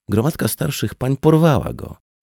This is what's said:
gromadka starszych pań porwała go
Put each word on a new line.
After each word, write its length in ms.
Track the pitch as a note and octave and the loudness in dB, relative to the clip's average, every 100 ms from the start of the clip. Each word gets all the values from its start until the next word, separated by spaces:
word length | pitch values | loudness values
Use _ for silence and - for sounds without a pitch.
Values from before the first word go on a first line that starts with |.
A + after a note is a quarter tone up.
| - | -4
gromadka 400 | G#2 C#3+ - - | -2 0 -2 -4
starszych 460 | - - - A2 | -4 -6 -4 -6
pań 220 | - B2+ C3+ | -4 -4 0
porwała 560 | D#3 D#3+ E3 A2+ - | 4 6 4 2 -2
go 240 | - - - _ _ | -8 -12 -16 _ _